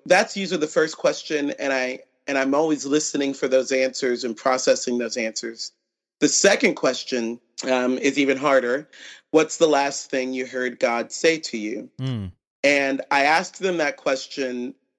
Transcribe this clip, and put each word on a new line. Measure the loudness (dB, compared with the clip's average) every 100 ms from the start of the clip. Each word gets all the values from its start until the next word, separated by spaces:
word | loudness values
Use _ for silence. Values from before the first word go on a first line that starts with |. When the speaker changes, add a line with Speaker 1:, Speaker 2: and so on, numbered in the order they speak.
| 2
Speaker 1:
that's | 4 4 -4
usually | -4 -2
the | -2
first | 0 0 0
question, | 0 0 -4 -4 -2 -4
and | -2
I, | -2 -2 -6 -14 _ -4
and | 0
I'm | 2
always | 2 2 0
listening | 0 0 0 -2 -4
for | -2 2
those | 2 2
answers | 0 0 -2 -2 -2
and | -4 -2
processing | 0 2 2 0 0 -2
those | -2 -4
answers. | -6 -6 -10 -10 -14 -14 _ _ _ _
The | 0
second | 4 4 6 2 2
question, | 0 0 -4 -4 -2 -6 _ -10 -2
um, | 0 2 2
is | 0 2
even | 2 2
harder. | 4 4 4 -2 -4 -18 -20 -20 _
"What's | 2 2 2
the | 4
last | 4 2 -4 -6
thing | -4 -4
you | -4 -6
heard | -4 -4 -2
God | -2 -2 -4
say | 0 0 0
to | -4 -6
you?" | -6 -8 -10 -10
Speaker 2:
Mm. | -6 -6 -8 -12 _ _
Speaker 1:
And | 2 2 2 -2 0
I | 2
ask | 4 2 0 -4
them | -4 0
that | -2 -2
question, | -2 -4 -4 -6 -6 -4 -8 -10 _